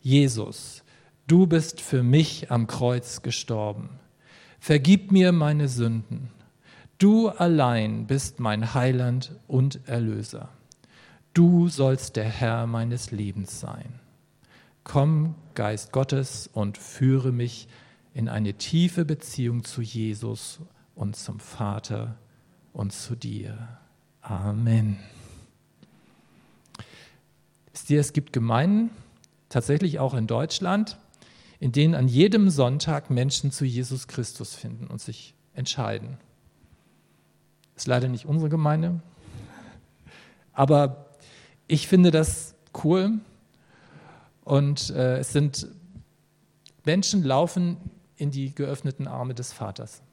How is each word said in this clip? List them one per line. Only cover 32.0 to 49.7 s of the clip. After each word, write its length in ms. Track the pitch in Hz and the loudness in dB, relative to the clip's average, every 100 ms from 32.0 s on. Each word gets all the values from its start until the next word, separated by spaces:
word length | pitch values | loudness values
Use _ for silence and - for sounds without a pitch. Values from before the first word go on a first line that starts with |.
| 127 | 2
jedem 420 | 120 202 220 196 | 6 6 6 4
Sonntag 600 | 143 123 143 160 147 - | 4 2 2 -2 -4 -2
Menschen 420 | 123 135 - 139 | 0 0 -2 -4
zu 140 | - 135 | -2 -2
Jesus 420 | 120 123 131 - | -2 -4 -8 -8
Christus 480 | - 113 - - - | -8 -8 -10 -14 -12
finden 320 | 113 117 120 | -14 -12 -12
und 140 | - | -12
sich 320 | - 104 - _ _ - | -12 -14 -18 _ _ -10
entscheiden. 600 | 127 - 110 107 110 135 _ _ _ _ _ _ _ _ _ _ _ _ _ _ _ - | -6 -4 -4 -6 -8 -16 _ _ _ _ _ _ _ _ _ _ _ _ _ _ _ -10
Ist 120 | - | -2
leider 200 | 123 127 | 0 0
nicht 180 | 120 - | -6 -2
unsere 240 | 156 156 | -2 0
Gemeinde, 520 | 160 151 156 170 175 - _ - - - - - - _ _ - - - _ _ | 0 0 0 -2 -4 -8 _ -20 -20 -20 -20 -20 -20 _ _ -20 -20 -20 _ _
aber 640 | - 135 147 139 131 - _ - - - _ - | 0 4 6 4 -2 -18 _ -20 -20 -20 _ -2
ich 220 | 156 - | -2 4
finde 220 | 185 180 | 6 8
das 440 | 160 156 - - _ _ - | 6 0 -4 -12 _ _ -4
cool 360 | 151 185 196 220 - _ _ _ _ _ _ - - - _ _ - | 2 2 2 -2 -6 _ _ _ _ _ _ -20 -20 -20 _ _ 0
und, 460 | 139 143 143 - | 2 2 -2 -4
äh, 260 | - 127 127 | -2 -2 -2
es 160 | 127 | -2
sind 340 | 147 147 - - - - - - _ _ _ _ _ _ _ - | 0 0 -4 -12 -18 -20 -20 -20 _ _ _ _ _ _ _ 0
Menschen 380 | 180 190 208 | 0 2 0
laufen 520 | 143 131 170 185 175 170 - _ _ _ | 2 2 2 0 -2 -4 -12 _ _ _
in 160 | 147 | -6
die 240 | 135 135 139 | -4 -8 -6
geöffneten 520 | 139 139 139 - 135 | -6 -4 -6 -6 -8
Arme 260 | 123 127 | -8 -8
des 180 | 123 123 | -8 -12
Vaters. 500 | - 107 | -10 -12